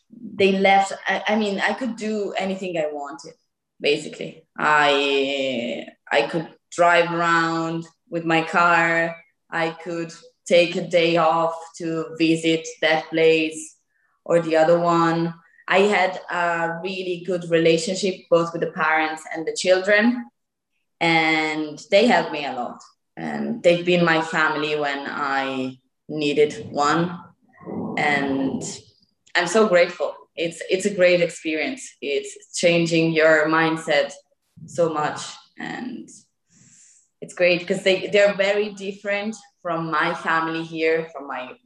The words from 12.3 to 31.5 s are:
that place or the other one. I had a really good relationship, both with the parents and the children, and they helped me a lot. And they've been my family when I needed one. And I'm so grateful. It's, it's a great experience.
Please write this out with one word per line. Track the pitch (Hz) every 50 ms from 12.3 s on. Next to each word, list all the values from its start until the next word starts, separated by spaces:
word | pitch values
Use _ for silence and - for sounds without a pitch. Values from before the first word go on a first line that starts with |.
| 160 160 160 165 160 160 - - - -
that | 156 156 160 160 160 -
place | 160 160 160 160 160 160 156 156 156 156 - - - _ _ _ _ _ _ _ _ _ _
or | - 170 170
the | 165 160 160
other | 160 156 165 170 170
one. | 175 170 170 170 165 165 165 170 165 170 170 - _ _ _ _ _ -
I | 180 190
had | 202 208 208 180 185 185 185 - - -
a | 170 175 175 170 170 165 165 165 165 170
really | 175 196 190 180 185 180 180 175 -
good | 190 185 175 170 165
relationship, | 170 165 165 165 165 165 - 196 180 - 208 185 185 - - _
both | 170 165 165 165
with | - 160
the | 160 165
parents | - 180 156 156 160 160 156 156 156 - - - -
and | 165 156
the | 151 151
children, | - - 185 185 185 185 202 208 208 220 240 240 247 - - _ _ _ _ _ _ _ _ _ _ _ _ _ -
and | 170 170 165 160 160 160 160 156 156 156 151 156 156 151 151 - - -
they | 196 202 226
helped | 247 190 170 160 156
me | 156 147 143
a | 131
lot. | 123 123 120 - - - - - _ _ _ _ _
And | - 82 78 - - 143 143 - -
they've | - 175 170 175 175
been | 175 180 175 175
my | 165 160 160
family | 160 - 180 165 156 151 151 147 151 151 151 151
when | 147 143 139 139 139 -
I | - - 143 139 135 135 135 135 131 131 131 131 131 - _ _ _ _ _ -
needed | 147 156 147 147 143 147 147 147 - - 131 131
one. | - 139 143 147 156 170 175 180 - - - - _ _ _ _ _ _ - - - - - - - -
And | 151 147 143 143 139 139 135 135 135 131 - - - - - - - _ _ _ _ _ _ _ _ _ -
I'm | 170 180 175
so | - 220 214 190
grateful. | 180 175 175 180 - - 143 139 - - - _ _
It's, | - 165 170 170 - - -
it's | - 180 -
a | 202 185
great | 175 180 180 180 175
experience. | 165 165 - - - 160